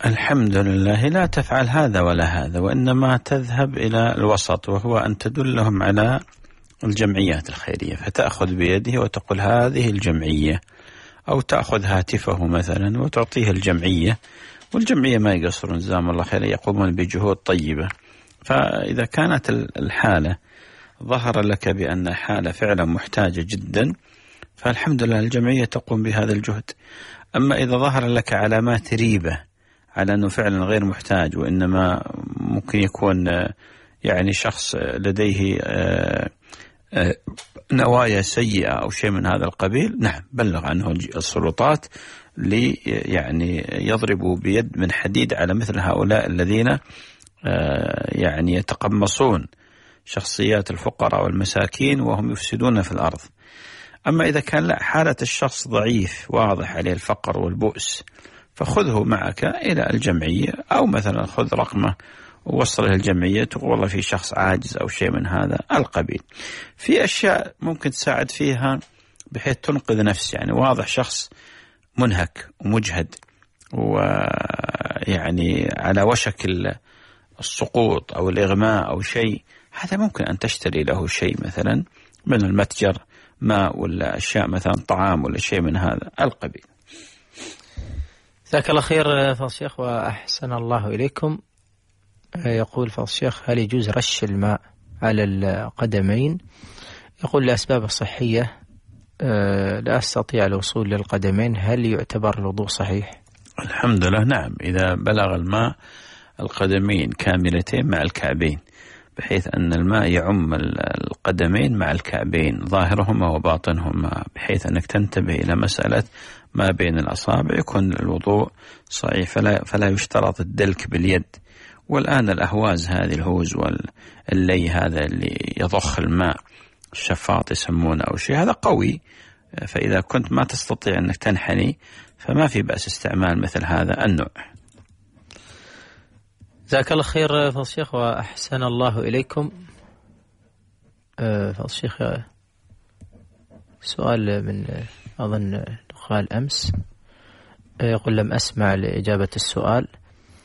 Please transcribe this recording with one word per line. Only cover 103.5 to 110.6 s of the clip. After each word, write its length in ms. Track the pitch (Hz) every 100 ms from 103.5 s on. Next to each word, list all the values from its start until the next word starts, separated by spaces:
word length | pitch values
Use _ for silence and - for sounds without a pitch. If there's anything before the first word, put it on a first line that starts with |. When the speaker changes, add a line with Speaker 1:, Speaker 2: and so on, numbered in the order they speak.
| -
Speaker 1:
الحمد 460 | - - 123 104 90
لله، 180 | 104
نعم، 320 | 117 127 - -
إذا 340 | 87 92 92 90
بلغ 400 | 95 107 98 87
الماء 400 | 85 107 117 - - - - - - -
القدمين 720 | 98 - 98 98 98 95 62
كاملتين 800 | - 101 90 90 87 87 131 127
مع 140 | 85
الكعبين، 580 | 76 - 71 65 80 73 - - - - - -
بحيث 300 | - 98 90
أن 260 | - 85
الماء 380 | 82 87 110 101
يعم 420 | 87 85 101 80
ال-، 260 | 78